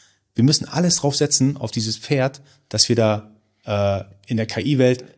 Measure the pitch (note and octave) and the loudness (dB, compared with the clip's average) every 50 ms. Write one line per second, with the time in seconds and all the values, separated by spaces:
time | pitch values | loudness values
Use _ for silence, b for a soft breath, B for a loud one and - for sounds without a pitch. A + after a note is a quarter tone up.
0 | b b b b b b - - A2+ C#3+ D3+ - - - - D3+ F3+ F3 E3+ - | b b b b b b 0 2 4 4 4 2 -2 -4 -4 -2 0 0 0 0
1 | - C#3+ C#3 - D3+ C#3+ - - C3 C#3 D3 C3 A#2 A2+ - A#2+ A2 A2+ A2 - | -2 -2 0 0 0 0 0 2 0 0 -2 -4 -8 -6 -6 -4 -4 -6 -6 -6
2 | - - D3 C3+ B2+ C#3 C#3+ - b b b b b - - A2 - - A#2 A#2 | -4 -4 -2 0 -2 -2 -4 -8 b b b b b -4 0 0 2 2 2 2
3 | A2 G#2+ G#2 G#2 G#2 - - _ _ _ _ _ - A#2 G#2 G2+ G2+ G2+ G2 F#2+ | 2 2 2 0 -4 -10 -20 _ _ _ _ _ -8 -4 -2 0 0 0 -2 -2
4 | - - - _ _ - B2+ A2+ A2 - - A2+ F2+ D3 D3 C3 B2+ B2+ B2+ B2 | -6 -10 -18 _ _ -6 -4 -4 -4 -4 -4 -4 -2 0 2 4 4 4 2 0
5 | - - - | -4 -16 -20